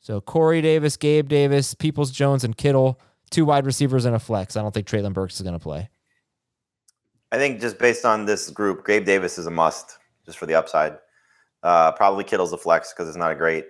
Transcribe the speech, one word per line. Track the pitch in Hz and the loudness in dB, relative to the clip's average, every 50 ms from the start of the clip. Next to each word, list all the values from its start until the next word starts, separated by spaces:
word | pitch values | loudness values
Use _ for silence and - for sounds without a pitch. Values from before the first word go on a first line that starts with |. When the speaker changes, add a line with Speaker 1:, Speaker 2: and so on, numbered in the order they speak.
Speaker 1:
So | _ - 113 101 | _ -6 -6 -6
Corey | 98 - - 165 160 160 165 165 | -6 -2 0 2 4 4 4 2
Davis, | 156 160 156 160 147 151 139 | 2 2 2 2 2 0 -2
Gabe | - - 147 151 151 151 135 | 0 0 2 2 2 2 2
Davis, | 147 143 143 139 139 139 135 - - | 2 2 4 4 4 2 0 0 -6
Peoples-Jones, | _ - 156 147 - 147 135 131 - 143 139 139 135 123 | _ -4 -4 -2 -2 -4 -4 -2 -2 0 2 2 0 0
and | 120 110 | -4 -6
Kittle, | - - 147 139 135 131 131 123 _ _ _ _ _ _ _ | -2 0 2 4 4 4 2 0 _ _ _ _ _ _ _
two | - - 160 | 0 0 2
wide | 147 147 143 135 | 4 4 2 2
receivers | 135 131 - 143 139 127 131 120 | 0 -2 0 0 0 0 0 0
and | 123 117 | 0 0
a | 110 | -2
flex. | - - 113 101 95 - - | -2 -2 -4 -4 -4 -4 -6
I | 107 107 | -6 -6
don't | 107 104 | -4 -4
think | 117 101 - | -6 -6 -4
Treylon | - 110 101 101 98 | -4 -4 -2 -2 -4
Burks | 95 95 90 - | -4 -6 -6 -6
is | - 95 | -10 -10
gonna | 92 87 82 | -8 -8 -8
play. | - 80 76 73 90 - _ _ _ _ _ _ _ _ _ _ _ _ _ _ _ _ _ _ _ _ _ _ _ _ _ _ _ _ | -8 -10 -10 -10 -10 -14 _ _ _ _ _ _ _ _ _ _ _ _ _ _ _ _ _ _ _ _ _ _ _ _ _ _ _ _
Speaker 2:
I | - | -2
think | 120 139 143 131 107 | 0 0 0 0 -2
just | 107 120 104 - | -6 -6 -4 2
based | 123 123 113 117 - | 2 2 2 4 2
on | 120 110 107 107 | 2 2 2 2
this | 101 107 95 - - | -2 -2 -2 -2 -10
group, | 73 - 104 101 95 87 - | -6 -2 -2 -2 -2 -2 0
Gabe | - 104 107 101 | 2 2 2 4
Davis | 90 98 98 92 87 - - | 2 2 2 2 -2 -6 -6
is | 85 | -8
a | 82 85 | -8 0
must | 82 80 80 78 - - _ - _ _ _ _ _ _ | 2 2 0 0 -2 -14 _ -20 _ _ _ _ _ _
just | - 82 - | -20 -16 -14
for | - | -6
the | 80 80 | 0 0
upside. | 80 80 - - 80 76 78 76 - _ _ _ _ _ _ _ _ _ _ _ _ - | 0 0 0 0 0 0 0 -4 -10 _ _ _ _ _ _ _ _ _ _ _ _ 0
Uh, | 87 87 85 82 80 80 | 2 4 4 4 4 2
probably | - 104 98 98 98 101 | 2 2 2 2 0 -6
Kittle's | - - 98 92 87 85 | -4 -2 -2 -2 -2 -4
a | 85 | -8
flex | - 85 82 80 - - - | 0 0 0 0 0 -4 -12
'cause | - 90 80 | -10 -10 -10
it's | 78 | -8
not | 87 87 82 80 | -4 -4 -4 -2
a | |
great | 73 80 82 80 80 80 - | -2 -2 -2 -2 -2 -6 -10